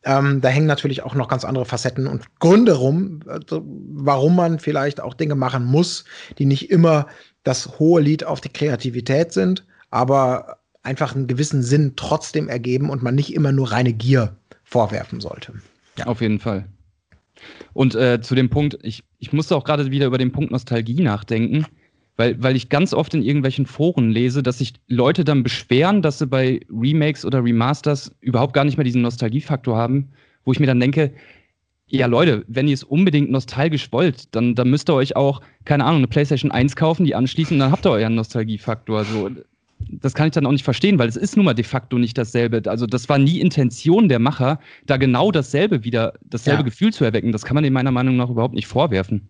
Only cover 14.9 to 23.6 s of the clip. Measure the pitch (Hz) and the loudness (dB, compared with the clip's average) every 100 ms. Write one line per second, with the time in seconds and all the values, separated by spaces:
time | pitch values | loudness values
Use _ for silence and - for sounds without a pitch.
14.9 | 107 - 117 101 - - 107 - _ _ | -2 -8 -12 -12 -14 -16 -20 -20 _ _
15.9 | - - 113 113 107 120 98 98 - _ | -10 -6 -2 -2 -2 -2 -6 -8 -20 _
16.9 | _ _ _ _ _ - - - - 135 | _ _ _ _ _ -20 -20 -16 0 2
17.9 | 110 127 120 117 131 127 147 147 - - | 4 2 2 0 0 2 2 -2 -4 -12
18.9 | 113 _ _ - 147 156 160 139 151 139 | -12 _ _ -6 -4 0 -2 0 -2 0
19.9 | 135 135 127 127 147 127 127 - 117 113 | 0 0 0 -2 -2 -4 -6 -4 -4 -2
20.9 | 127 160 104 - 113 113 131 151 _ _ | 0 0 -2 -4 -2 0 -2 -4 _ _
21.9 | _ _ - 120 - 127 131 - 143 185 | _ _ -2 0 2 0 0 0 0 0
22.9 | - 156 160 123 143 135 131 | 0 -2 -2 0 0 0 -2